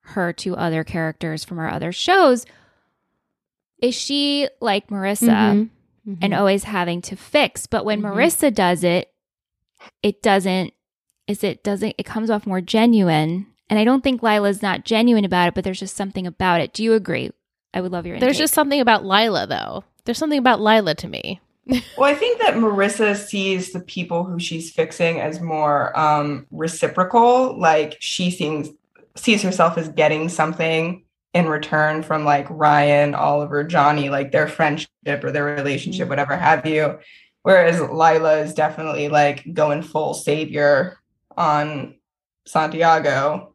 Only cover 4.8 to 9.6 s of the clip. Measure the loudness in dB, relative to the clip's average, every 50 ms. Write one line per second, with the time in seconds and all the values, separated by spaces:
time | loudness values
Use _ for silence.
4.8 | _ _ -8 -4 -2 -2 -2 2 2 2 4 4 2 2 2 2 0 -2 _ _
5.8 | _ _ _ _ _ -14 -8 -4 -2 -2 0 2 2 2 2 0 -2 -6 -6 -4
6.8 | -4 -4 -6 -6 -8 -12 -16 -16 -14 -2 0 2 2 2 _ -12 -8 _ -4 -4
7.8 | -2 -2 -4 -2 -4 -4 0 0 0 2 2 2 0 0 2 2 2 2 2 2
8.8 | 0 0 0 0 -2 _ _ _ _ _ _ _ _ _ _ _